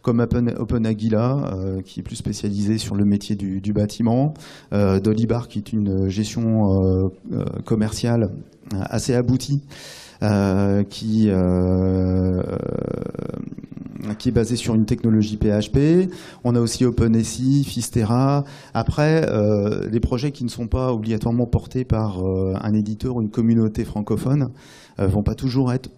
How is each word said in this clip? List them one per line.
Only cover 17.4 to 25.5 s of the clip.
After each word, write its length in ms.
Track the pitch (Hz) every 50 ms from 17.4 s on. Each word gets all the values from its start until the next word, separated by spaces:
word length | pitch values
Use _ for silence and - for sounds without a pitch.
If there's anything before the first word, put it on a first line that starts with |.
| 127 131 139 143 139
Fistera. 800 | - - 120 113 - - 123 110 104 117 123 135 139 143 143 139 - - - - -
Après, 560 | - 113 117 - - - 151 156 160 160 156 -
euh, 600 | - 110 104 104 107 104 101 104 110 - - 95
les 100 | 107 117
projets 300 | - 123 127 120 127 147
qui 140 | 143 - 123
ne 40 | 117
sont 200 | - 123 120 107
pas 240 | - 131 131 127
obligatoirement 540 | 123 113 110 113 113 104 - 120 117 123 120
portés 380 | 117 - 117 - - - 127 127
par, 400 | 123 117 110 110 107 95 90 92
euh, 300 | 95 95 95 95 95 92 -
un 100 | - 107
éditeur 440 | 104 107 104 107 107 104 - 131 123
ou 60 | 123
une 80 | 110 104
communauté 540 | - 123 113 113 117 117 113 107 107 117 110
francophone, 680 | - - 107 - - 113 - - 127 135 151 131 120 120 - - - - - - - - -
euh, 60 | 98
vont 160 | 95 101 104
pas 120 | 104 113 110
toujours 380 | - - 131